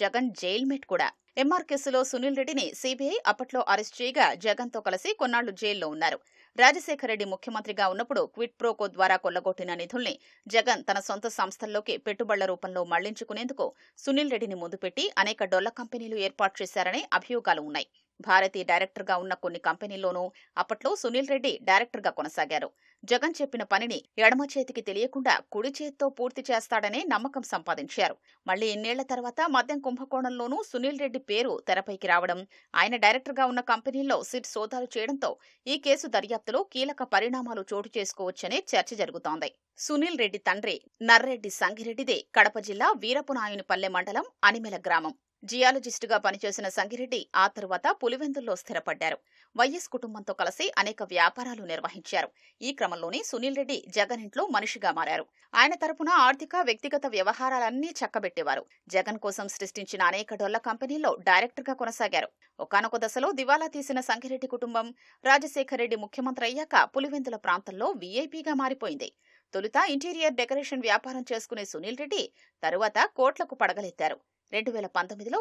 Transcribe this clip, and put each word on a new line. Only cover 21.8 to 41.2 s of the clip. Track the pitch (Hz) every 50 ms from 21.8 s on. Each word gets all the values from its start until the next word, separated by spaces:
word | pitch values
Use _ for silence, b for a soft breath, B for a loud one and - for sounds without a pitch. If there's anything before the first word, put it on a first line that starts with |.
| 240 - - 226 196 180 - -
కొనసాగారు. | 147 156 - - 156 143 160 147 151 - - b b b b b - 196
జగన్ | 240 247 277 330 320 -
చెప్పిన | 285 277 254 233 202 -
పనిని | 196 196 226 240 214 147 - _ _ - 220
ఎడమ | 220 247 262 285 285
చేతికి | - 277 262 - - 233 226
తెలియకుండా | 202 196 202 233 262 - 277 254 254 180 - - _ -
కుడి | 208 214 277 277 -
చేత్తో | 302 294 277 _ 285 269 - -
పూర్తి | 247 247 - - 262 -
చేస్తాడనే | 247 226 226 - 240 220 202 202 208 269 381 339
నమ్మకం | 233 208 233 277 - 269 240 -
సంపాదించారు. | - 175 160 185 165 151 139 - - 220 190 160 - - b b b b _ -
మళ్లీ | 185 196 220 220 208
ఇన్నేళ్ల | 208 214 226 240 262 269 269
తర్వాత | 262 247 240 240 240 - 320 339 269
మద్యం | 254 247 254 294 285 277
కుంభకోణంలోనూ | 269 247 254 269 269 269 262 254 247 247 247 240 240 269 381 415 -
సునీల్ | - 247 247 277 294 269 285
రెడ్డి | 262 226 262 175 -
పేరు | 208 220 247 254 165 - - -
తెరపైకి | 185 185 190 - 202 190 - 185
రావడం, | 170 175 180 180 175 180 196 b b b b b -
ఆయన | 175 180 214 247 233 208
డైరెక్టర్గా | 208 220 262 262 277 269 269 262 254
ఉన్న | 262 247 240 -
కంపెనీల్లో | 233 226 240 269 247 269 277 277 240 156 - -
సిట్ | - 254 - - -
సోదాలు | 214 214 220 262 254 254 247 -
చేయడంతో | 226 214 226 - 277 269 160 - b b b b b b
ఈ | 254 285 294 -
కేసు | 285 277 294 - 277 -
దర్యాప్తులో | 208 196 208 233 220 - - 220 294 392 - -
కీలక | 254 262 269 285 - 254 - 214
పరిణామాలు | 196 214 240 254 254 247 240 226 208 196 -
చోటు | 208 202 202 214 - 220
చేసుకోవచ్చనే | 196 - - - 190 180 185 - - 180 226 330 - -
చర్చ | - 196 - - 240 208
జరుగుతోంది. | 185 156 - 170 - 156 156 160 156 135 - _ _ _ _ - -
సునీల్ | - 302 285 302 359 349 262 226
రెడ్డి | 202 185 202 - 202
తండ్రి | 185 202 208 214 165 - - _ _ _ 226 226
నర్రెడ్డి | 233 226